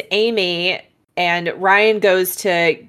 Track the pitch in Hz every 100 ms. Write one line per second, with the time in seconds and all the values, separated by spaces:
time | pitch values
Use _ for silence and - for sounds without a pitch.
0 | - 202 226 220 180 175 180 - - _
1 | _ - 175 175 170 - 190 202 220 214
2 | 202 185 185 - 202 170 170 -